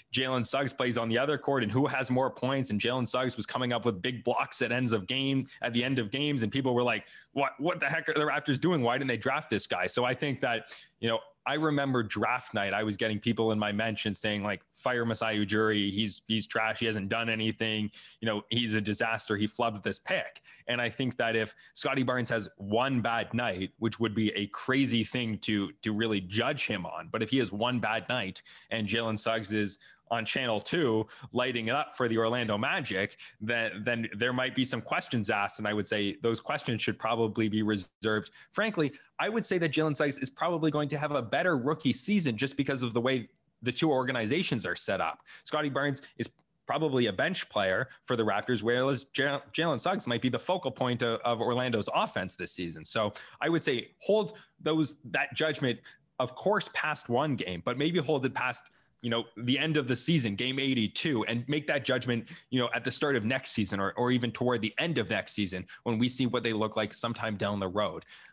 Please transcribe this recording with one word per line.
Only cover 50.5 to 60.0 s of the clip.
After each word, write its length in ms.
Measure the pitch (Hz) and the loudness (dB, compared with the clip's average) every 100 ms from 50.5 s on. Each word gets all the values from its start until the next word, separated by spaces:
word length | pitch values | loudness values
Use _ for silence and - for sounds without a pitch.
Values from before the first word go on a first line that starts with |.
| 190 - | -2 -2
point 320 | - 127 123 | -2 0 2
of, 180 | 120 113 | 0 0
of 200 | 120 113 | 0 0
Orlando's 480 | 117 120 127 110 - | 2 2 2 0 0
offense 440 | 151 208 101 90 - | 0 0 -2 -4 -6
this 160 | 90 | -8
season. 320 | - 85 80 | -6 -6 -8
So 280 | 80 113 104 - - - | -6 -2 -2 -4 -18 -4
I 80 | 151 | 0
would 140 | 170 | 2
say 300 | 151 120 - _ | 2 -2 -4 _
hold 400 | - 214 170 - - _ | 0 2 0 -8 -20 _
those, 380 | 151 160 147 - 110 | 0 2 0 -4 -6
that 280 | 135 143 | -4 -2
judgment, 460 | 131 156 143 131 110 - - _ - | 0 -2 0 0 -2 -8 -20 _ -4
of 160 | 123 - | -4 0
course, 340 | 190 208 - | 0 2 0
past 360 | - 151 143 - | -4 -2 -4 0
one 260 | 120 151 | 0 2
game, 280 | 113 92 87 | 0 -2 -4
but 120 | 123 127 | -4 0
maybe 220 | 156 170 | 0 0
hold 260 | 143 143 | 0 0
it 100 | 127 | 0
past, 360 | - 127 120 - _ _ _ | -2 -4 -4 -12 _ _ _
you 60 | 120 | -2
know, 160 | 117 113 107 | -2 -2 -6
the 200 | 120 135 | -2 0
end 200 | 160 151 | 2 0
of 100 | 127 | 0
the 80 | |
season, 380 | 123 | -2